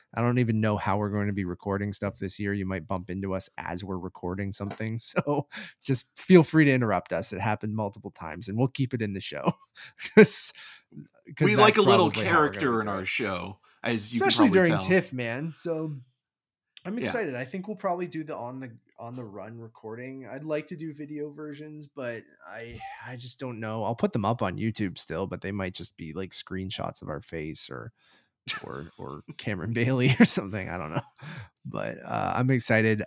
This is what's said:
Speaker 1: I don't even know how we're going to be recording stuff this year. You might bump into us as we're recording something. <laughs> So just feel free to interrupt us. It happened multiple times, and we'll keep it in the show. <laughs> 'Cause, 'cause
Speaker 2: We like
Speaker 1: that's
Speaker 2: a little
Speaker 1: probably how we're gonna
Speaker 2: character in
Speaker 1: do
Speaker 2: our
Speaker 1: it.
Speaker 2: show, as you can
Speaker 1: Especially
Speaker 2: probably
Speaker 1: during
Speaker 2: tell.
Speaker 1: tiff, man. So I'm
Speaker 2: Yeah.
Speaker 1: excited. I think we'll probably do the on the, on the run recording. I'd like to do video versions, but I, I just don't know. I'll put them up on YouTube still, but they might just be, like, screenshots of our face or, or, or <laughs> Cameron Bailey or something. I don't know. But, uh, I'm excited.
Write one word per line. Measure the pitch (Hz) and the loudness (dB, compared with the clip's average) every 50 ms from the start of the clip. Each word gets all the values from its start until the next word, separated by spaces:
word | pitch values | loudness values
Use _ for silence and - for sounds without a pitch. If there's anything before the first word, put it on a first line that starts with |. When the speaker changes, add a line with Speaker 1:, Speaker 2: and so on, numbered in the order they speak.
| _ _ - | _ _ -4
Speaker 1:
I | 110 117 | 0 2
don't | 123 123 127 | 2 4 4
even | 123 110 113 110 | 4 4 2 2
know | 107 110 104 | 2 2 2
how | 95 - 107 98 104 | 2 2 2 2 2
we're | 104 101 | 2 0
going | 101 104 104 104 | 0 0 0 0
to | 101 | 0
be | 101 95 | -2 -2
recording | 87 87 - - 104 98 101 101 104 95 | -4 -4 -6 -4 -2 -2 0 -2 -2 -4
stuff | - - 101 - - | -4 -4 -6 -4 -4
this | 98 92 - - | -6 -6 -6 -4
year. | 107 101 101 | -4 -2 -2
You | 101 95 | -2 -2
might | 92 95 92 78 | -2 -4 -4 -4
bump | - 98 92 87 - | -4 -4 -6 -4 -6
into | 90 95 98 98 92 | -6 -6 -4 -2 -4
us | 95 - - _ - | -4 -4 -6 _ -10
as | - - 85 90 98 | -8 -8 -8 -8 -6
we're | 95 95 90 | -6 -6 -6
recording | 85 92 - - - 90 90 95 101 98 98 | -6 -8 -10 -8 -6 -4 -4 -4 -4 -6 -6
something. | - 101 101 - - 113 110 113 113 - | -6 -8 -8 -6 -6 -6 -6 -6 -6 -6
<laughs> | - | -6
So | - - - 143 147 143 143 _ - - - - - _ - | -6 -4 -2 -2 0 -2 -2 _ -8 -16 -14 -16 -18 _ -4
just | - 135 - - _ - - | -2 -2 -2 -2 _ -12 -4
feel | - - 185 175 151 | 4 8 10 10 10
free | - - 160 156 | 8 6 6 6
to | 143 131 | 6 6
interrupt | 127 123 110 98 90 - - 90 | 4 4 2 2 0 0 -2 -4
us. | 85 - - - | -2 -2 -4 -4
It | 92 | -2
happened | 101 113 107 104 - 107 107 | 0 0 0 0 -2 -4 -4
multiple | 110 107 101 101 104 - 101 | -2 -4 -4 -6 -8 -14 -14
times, | - - 82 80 78 87 - 95 | -14 -12 -12 -12 -10 -10 -8 -4
and | 98 113 | 0 2
we'll | 131 131 | 2 2
keep | - - 135 120 - | 2 0 -2 -2 -2
it | 117 110 | -2 -4
in | 104 98 | -4 -4
the | 95 - | -6 -8
show. | - - 71 - 170 - - _ _ _ - - - - - | -8 -8 -4 -2 -2 -2 -2 _ _ _ -20 -20 -20 -16 -14
<laughs> | - - - | -8 6 10
'Cause, | 214 208 - - - - - - - - - - - _ _ - 143 - - _ _ _ - - | 10 10 10 10 4 0 0 -2 -6 -16 -20 -20 -20 _ _ -18 -18 -18 -18 _ _ _ -10 -2
'cause | - 156 - 214 | 2 4 4 8
Speaker 2:
We | |
like | 214 208 214 214 | 8 8 8 8
Speaker 1:
that's | 214 | 8
Speaker 2:
a | 202 | 8
little | - - 113 - - | 8 8 8 8 6
Speaker 1:
probably | 104 107 107 | 4 2 2
how | 95 170 165 151 | 4 4 4 4
we're | 143 98 | 4 2
gonna | 101 - 131 | 0 0 2
Speaker 2:
character | 117 113 107 | 2 2 0
in | 104 | 0
Speaker 1:
do | |
Speaker 2:
our | 98 95 95 | -2 -2 -2
Speaker 1:
it. | |
Speaker 2:
show, | 92 - - 120 101 95 87 87 95 104 - _ _ _ _ - | -2 -2 -2 -2 -2 -2 -4 -4 -8 -12 -14 _ _ _ _ -4
as | 117 120 113 107 110 123 | -2 -2 0 -2 -2 0
you | 233 381 | 2 2
can | 392 - | 4 6
Speaker 1:
Especially | |
Speaker 2:
probably | - 320 240 175 190 | 6 6 8 8 8
Speaker 1:
during | 180 170 - 98 | 6 6 4 4
Speaker 2:
tell. | |
Speaker 1:
tiff, | 95 - 185 190 - - - | 2 4 4 4 2 2 -4
man. | 127 120 117 113 127 151 165 151 | -6 -4 -4 -4 -4 -6 -8 -8
So | - - 170 165 156 160 156 147 135 123 _ _ _ _ _ _ _ _ _ _ _ _ _ - - - | -8 -6 -4 -4 -4 -4 -6 -8 -10 -14 _ _ _ _ _ _ _ _ _ _ _ _ _ -20 -16 -10
I'm | 175 208 247 | -8 -6 -4
Speaker 2:
Yeah. | - - - | -2 -2 -2
Speaker 1:
excited. | 240 214 156 127 | -2 -2 -4 -4
I | 120 131 | -6 -8
think | 127 - 190 185 208 | -8 -8 -10 -8 -8
we'll | 214 | -8
probably | 185 - 196 175 180 180 160 | -4 -2 -2 -2 -2 -4 -6
do | 139 160 156 | -6 -8 -8
the | 147 156 | -8 -8
on | 92 117 123 131 131 | -8 -8 -8 -10 -10
the, | 131 123 113 117 _ _ _ - | -12 -12 -14 -18 _ _ _ -16
on | 107 117 123 | -14 -12 -10
the | 127 120 | -10 -12
run | 104 95 104 95 107 117 117 | -12 -12 -12 -12 -12 -14 -14
recording. | 113 110 113 - - 110 113 117 123 131 131 135 131 107 | -16 -18 -18 -16 -14 -12 -12 -10 -12 -12 -12 -12 -12 -12
I'd | 117 139 151 | -12 -10 -6
like | 156 151 151 151 - | -4 -4 -4 -4 -6
to | 185 | -10
do | 151 160 160 147 | -10 -10 -10 -10
video | 143 151 143 151 147 147 151 147 | -10 -12 -10 -8 -8 -8 -8 -10
versions, | 147 151 151 143 143 151 151 156 151 147 131 | -10 -12 -12 -12 -12 -14 -16 -16 -16 -18 -16
but | _ - 131 120 117 113 - _ 71 _ - 78 | _ -10 -8 -8 -8 -8 -10 _ _ _ -20 -16
I, | 98 113 117 120 117 113 - - - - - | -14 -14 -14 -14 -14 -14 -14 -14 -16 -14 -14
I | 117 127 | -14 -14
just | 123 123 123 - - | -12 -12 -12 -12 -10
don't | 139 127 120 110 | -8 -8 -8 -6
know. | 113 107 110 113 107 | -6 -6 -4 -2 -2
I'll | 101 117 | -2 -2
put | - - 208 - | 0 -2 -2 0
them | 120 98 | 0 2
up | 101 120 - 120 | 2 2 2 0
on | 92 92 101 | -2 -2 -2
YouTube | 101 113 107 - 107 95 80 - | -2 -2 -2 -2 -2 -4 -4 -6
still, | - - 78 82 98 | -8 -6 -4 -4 -4
but | 90 90 87 - | -4 -6 -6 -6
they | 92 98 | -6 -4
might | 101 95 90 92 | -4 -4 -4 -6
just | - 87 - - | -8 -10 -12 -12
be, | - 85 80 76 | -12 -12 -10 -8
like, | 85 95 90 - | -8 -8 -8 -8
screenshots | - - - 95 92 95 95 - - - 85 - - - | -8 -8 -6 -6 -6 -6 -6 -6 -6 -6 -6 -6 -8 -10
of | 85 | -8
our | 78 71 - | -8 -8 -10
face | - - 80 76 78 76 - - - | -10 -10 -8 -8 -8 -6 -8 -8 -8
or, | 65 62 58 - - _ _ _ _ _ _ _ _ _ - - - - | -8 -10 -12 -14 -16 _ _ _ _ _ _ _ _ _ -8 -8 -8 -8
or, | - - 62 67 - - _ - | -8 -10 -10 -10 -12 -12 _ -14
or | - - 71 76 - - | -12 -12 -12 -14 -14 -16
<laughs> | 151 - | -16 -10
Cameron | - 120 104 90 - 113 117 | -6 -6 -4 -4 -4 -2 0
Bailey | 120 117 123 131 127 123 131 127 - | 0 2 2 2 4 4 4 6 8
or | 240 | 6
something. | - - - 113 95 98 104 92 - | 6 6 2 -2 -4 -4 -6 -6 -6
I | 82 90 | -6 -6
don't | 85 76 78 | -6 -6 -6
know. | - - - _ - - 147 - - 104 - _ _ - | -6 -8 -8 _ -20 -18 -16 -14 -14 -16 -18 _ _ -14
But, | - 52 52 50 55 57 - - | -10 -8 -6 -6 -6 -8 -8 -8
uh, | - - 107 98 92 90 | -6 -4 -2 -2 0 0
I'm | - 123 131 | 0 2 2
excited. | 135 123 117 - 120 110 110 110 110 107 - | 2 2 2 4 4 4 6 4 4 2 0